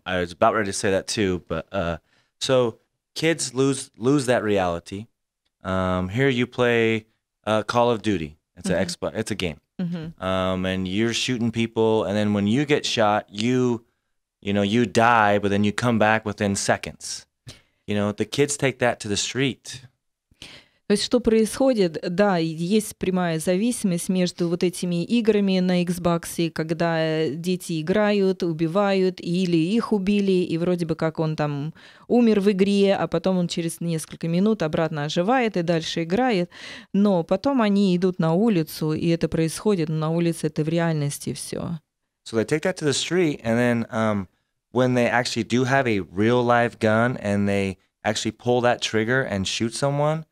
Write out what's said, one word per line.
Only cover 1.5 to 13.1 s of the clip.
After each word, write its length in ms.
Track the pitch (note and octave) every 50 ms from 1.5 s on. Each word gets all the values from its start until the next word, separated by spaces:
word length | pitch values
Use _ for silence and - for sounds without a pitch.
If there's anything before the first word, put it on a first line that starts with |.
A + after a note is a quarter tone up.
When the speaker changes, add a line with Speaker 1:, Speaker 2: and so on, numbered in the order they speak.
| E2 D#2+ - _
Speaker 1:
uh, 260 | - G2 E2+ E2+ E2 D#2+ - _ _ _ _ _ _ _
so 380 | - - C3 B2+ B2 A2+ A2+ - _ _ _ _ _ _ _
kids 400 | - D#3 E3 E3 - - C3 A#2+
lose, 360 | B2+ C3+ C#3 C3+ - - - _
lose 300 | - A2 B2+ C#3+ D3 B2
that 160 | B2 B2 G#2
reality. 640 | G2+ G#2+ G#2 G2 F#2 F2 E2+ E2+ - - G2 G2 A2+ - _ _ _ _ _ _ _ _ _ _
Um, 460 | - F#2 F#2+ F#2 F#2 F#2 F2+ F#2 F#2 F#2
here 200 | G2+ B2 C3+ C#3
you 180 | B2+ A#2+ B2
play, 600 | B2 - - B2 A#2+ A#2+ A#2 A2+ A2+ A2+ A2 A2 _ _ _ _ _ _ _ _
uh, 180 | G#2 A2 A2
Call 280 | G#2 - - A#2+ A#2+ A#2+
of 120 | A#2+ G#2
Duty. 360 | G2 G#2+ G2+ E2 D#2 D2+ D#2 _ _ _ _
It's 120 | F2 F2 F#2+
a 20 | F2+
Speaker 2:
Mm-hmm. 80 | E2+ F#2+ F2 F2 - F#2
Speaker 1:
Xbox, 100 | E2+ D2
it's 140 | G#2+ A2 -
a 40 | G#2
game. 240 | F#2 F#2 E2 D2 - _ _ _ -
Speaker 2:
Mm-hmm. 420 | F3+ E3+ F3 E3+ D#3 E3+ - -
Speaker 1:
Um, 440 | F#2 F#2 F#2+ F#2+ F#2 F#2 F#2+ F#2 F#2+
and 200 | F#2 F#2+ F#2+ F#2+ F2+
you're 240 | F#2+ G#2 A2+ A#2
shooting 400 | A2+ - - - B2+ G#2+ A#2+ A#2
people, 520 | - A2+ A#2 A2+ - A2+ A2 A2 A2 A2 G2
and 120 | F2 G2+
then 160 | G#2+ G#2 G#2 G#2
when 120 | G2+ G2 G#2
you 160 | A2+ C#3 D3+
get 200 | C#3 D3 B2 -
shot, 420 | - - A#2+ G#2+ G#2